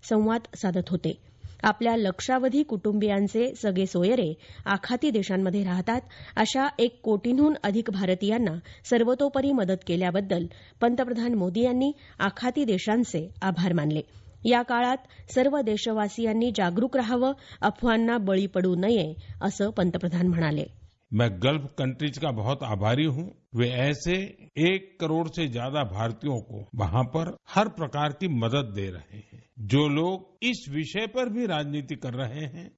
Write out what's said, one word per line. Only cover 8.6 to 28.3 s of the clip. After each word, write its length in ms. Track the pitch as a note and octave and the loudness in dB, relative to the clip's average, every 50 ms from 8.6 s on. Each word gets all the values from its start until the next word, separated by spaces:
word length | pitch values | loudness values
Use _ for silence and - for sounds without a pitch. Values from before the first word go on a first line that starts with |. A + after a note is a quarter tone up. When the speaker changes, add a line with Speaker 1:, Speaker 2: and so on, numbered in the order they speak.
| - - - - - - | -10 -14 -20 -20 -2 2
Speaker 1:
सर्वतोपरी 600 | - A#3 A#3 A3+ B3+ B3 C#4+ C#4+ C#4 C4+ C4+ C#4 | 2 4 4 4 2 2 2 0 2 2 2 2
मदत 320 | C#4 B3+ G3+ F3 F#3+ F#3 - - | 2 2 2 2 0 -2 -2 -2
केल्याबद्दल 580 | F3 F3 F#3 F3+ E3+ G3 G3+ F#3+ G3 F3 E3+ E3+ - - - - - _ | 0 0 2 2 0 0 0 0 -2 -2 -2 -4 -8 -16 -20 -20 -4 _
पंतप्रधान 520 | A#3+ A#3+ A#3+ A#3+ C4 B3 A#3+ A3+ A#3 A#3+ A#3+ | 2 2 2 2 0 -2 -2 -2 0 0 0
मोदी 280 | G#3+ F3+ F3+ F3 A3 | 0 0 0 0 2
यांनी 300 | A#3+ B3+ B3 B3+ C4 C#4 D4 - - - - - | 2 2 2 2 2 0 0 -4 -12 -20 -6 -2
आखाती 460 | G3 G3 G3 - A#3 B3 B3 D4+ D4 | -2 -2 -2 0 -4 -2 0 0 0
देशांचे 640 | A3+ G#3 F#3 - - G#3+ A#3 B3 - - D#3+ D#3 F3+ - - | 2 0 0 2 2 2 2 2 0 -2 -6 -6 -6 -10 -4
आभार 320 | - F#3+ F#3 E3 E3+ E3+ E3+ | -2 -2 0 0 0 2 2
मानले. 280 | E3 D3 D3+ D3+ D#3 D3+ _ - - - - - - - | 2 2 0 0 -2 -4 _ -16 -20 -20 -20 -20 -4 0
या 160 | A3+ A#3+ A#3+ | 2 2 2
काळात 360 | B3 - B3+ A#3+ B3 B3 C4 C4+ - - - - - - - | 2 0 0 0 2 2 0 -2 -4 -14 -20 -20 -18 -2 0
सर्व 260 | B3+ B3+ C#4 C4+ D4 | 2 2 4 2 2
देशवासियांनी 880 | C4+ G#3+ G#3+ G#3+ - A#3 A3 A3 G#3 G3+ - - A3+ A3 G#3+ A3+ A#3 B3 G#3+ | 0 0 0 -2 -2 -2 0 0 0 -2 -2 -2 -2 0 0 2 0 0 0
जागरूक 420 | G#3+ G3 F3 F3 F#3 A3 C4 - C4+ | 0 0 0 2 2 0 2 2 0
राहावं, 360 | B3 G#3+ B3+ B3 B3 C4 C#4 - - - - - | 0 2 0 2 2 0 0 -4 -10 -20 -10 0
अफवांना 560 | - G#3 G#3 - - B3 A3+ A3+ A3+ A3+ A#3 A#3+ | 0 0 0 2 0 2 2 4 2 2 2 0
बळी 300 | G3+ F#3+ G3 F#3 G3 F#3+ | 2 2 2 2 2 0
पडू 280 | - F#3+ F3+ F#3 F3+ | 0 0 2 2 2
नये, 380 | F3 F#3 G#3 A#3+ A3 E3 D#3 D#3 - - - - - | 2 2 2 2 2 2 -2 -4 -10 -14 -16 -12 -4
असं 280 | - G3 F#3+ - G3+ G#3 | -4 -4 -2 0 -2 -2
पंतप्रधान 580 | A3+ - F#3 F3+ E3 F3 - F3+ E3 F3 F3+ F3+ | 0 0 0 0 0 0 -4 -2 0 2 2 2
म्हणाले. 380 | E3+ E3 D#3+ D3+ D3+ D3+ D3+ - - - - - _ _ _ _ | 2 2 2 0 0 -2 -4 -6 -10 -20 -20 -20 _ _ _ _
Speaker 2:
मैं 180 | - G#2+ A#2+ A#2 G2 F2+ F#2 | 0 2 2 2 2 2 0
गल्फ 180 | C3 D3+ D#3 C3+ C3+ - - | 0 0 0 -4 -6 -6 -2
कंट्रीज 420 | C3+ C3 B2+ B2 D3 D3 C3+ - | -2 -2 -2 -2 -4 -4 -4 -2
का 120 | - D3+ | -4 -2
बहुत 260 | B2+ G#2+ G2+ A#2 C#3 C#3+ | -2 -2 -2 -2 -2 -4
आभारी 440 | C#3+ A#2 G#2+ G2 G2 G#2+ A#2 C3+ D#3 | -2 -4 -2 0 2 2 2 4 2
हूं. 240 | D#3+ C3 C#3 E3+ F#3 - _ _ _ - | 2 0 -2 -4 -8 -12 _ _ _ 0
वे 160 | A2+ A#2+ A#2+ | 0 0 0
ऐसे 800 | B2+ B2 C3 C#3+ D3 C#3+ - E3+ F3+ F#3+ G3 G#3 - _ - - _ | 2 0 0 0 0 -2 -2 -2 -2 -2 -2 -6 -12 _ -20 -12 _
एक 460 | - D#3 F3 F#3+ F#3+ F#3+ F#3+ - _ | 2 2 2 2 2 -4 -8 -8 _
करोड 260 | E3+ D#3 D#3 E3 E3 D#3+ | -2 0 0 0 0 -2
से 200 | - F3 E3 C#3+ | -2 -4 -4 -2
ज्यादा 360 | A2+ A#2 A#2+ C3 C#3 D3+ C#3 | -2 -4 -4 -2 -2 -2 -2
भारतीयों 560 | G2+ F2+ G2+ A2+ A#2 A2 - - D3 C3+ A#2 | -2 -2 -2 -2 -2 -4 -4 -4 -2 -2 -2
को 300 | A2 - A#2 G#2 G2+ - - A#2+ | -4 -8 -12 -14 -14 -10 -4 -2
वहां 260 | A2 E2+ E2 A#2+ B2+ | -2 2 2 2 0
पर 320 | B2 - D#3+ E3 E3+ - - _ | 2 0 -4 -4 -4 -6 -12 _
हर 220 | - - F#3+ G#3+ A3 | -2 2 2 2 2
प्रकार 440 | - - D#3+ C3 - C#3+ D3 D3+ | -2 -6 -6 -4 -2 -2 -2 -2
की 160 | C#3 - F#3+ | -2 -2 -2
मदद 460 | F#3 | -2